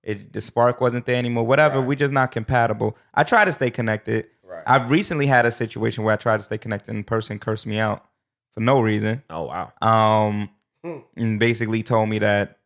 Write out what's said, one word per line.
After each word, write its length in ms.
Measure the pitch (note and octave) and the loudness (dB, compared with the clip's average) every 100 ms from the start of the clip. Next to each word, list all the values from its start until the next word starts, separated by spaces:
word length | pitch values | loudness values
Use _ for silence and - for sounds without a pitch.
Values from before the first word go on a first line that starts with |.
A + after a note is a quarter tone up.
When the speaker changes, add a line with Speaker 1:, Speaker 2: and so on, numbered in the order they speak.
Speaker 1:
it, 280 | - G2+ - | -8 -10 -10
the 100 | G#2+ | -12
spark 380 | - - A#2+ A#2+ | -6 2 2 4
wasn't 260 | B2 A#2+ A#2+ | 0 0 -2
there 80 | |
anymore, 300 | B2 A#2+ A#2 | -2 0 -2
whatever. 340 | A#2 C3+ D3+ C3+ | 2 4 4 2
Speaker 2:
Right. 80 | B2+ | -2
Speaker 1:
We 80 | |
just 180 | C#3 C#3+ | -2 0
not 180 | C#3 B2+ | 0 0
compatible. 680 | A#2 A2 B2+ A#2 G#2+ A2 - _ | -2 0 2 2 0 -4 -6 _
I 80 | - | 0
try 220 | D3+ A#3 | 2 4
to 60 | G3 | 2
stay 160 | D3 B2 | 0 -4
connected. 560 | B2 A2+ G#2+ - A2+ - _ | -2 -2 -4 -2 -4 -6 _
Speaker 2:
Right. 200 | F#2 F2 | -18 -10
Speaker 1:
I've 240 | D#2+ C3+ A#2+ | 2 2 4
recently 340 | D#3+ G3+ D#3 C#3+ | 0 0 -2 4
had 180 | B2+ | 4
a 60 | A#2 | 4
situation 520 | - A2 A2+ A2+ A2 | 0 -6 -2 -4 -2
where 100 | G#2+ | 0
I 40 | G#2+ | 0
tried 200 | A#2 G#2+ | 0 -2
to 60 | |
stay 140 | G2+ G#2+ | -2 -10
connected 320 | A2+ G#2 - | -6 -8 -8
and 80 | A2 | -10
the 40 | |
person 360 | - A2+ - G#2 | -4 -4 -4 -8
cursed 260 | - G#2+ A2 | -6 -6 -4
me 100 | G#2+ | -2
out 260 | A2 G#2 _ _ _ _ _ | -2 -4 _ _ _ _ _
for 100 | - | -4
no 180 | A2+ C3+ | 2 2
reason. 420 | A2 G#2+ G#2+ A#2+ _ | 2 0 -2 -4 _
Speaker 2:
Oh, 140 | E2 | -10
wow. 280 | C#2 D#2+ - _ | -8 -8 -10 _
Speaker 1:
Um, 680 | A2 A2+ A2 A2 G#2+ G#2 G2+ _ _ _ | 2 4 4 4 2 -2 -8 _ _ _
Speaker 3:
Hmm. 140 | E3+ D3+ _ | -14 -14 _
Speaker 1:
and 240 | - A2+ G#2+ | -4 -2 2
basically 420 | A#2 A2 A2+ A2+ | 0 0 -2 -4
told 260 | A2 A2+ A2 | 0 0 0
me 100 | G#2+ | 0
that 400 | G#2 G2+ G2 _ | 2 0 -2 _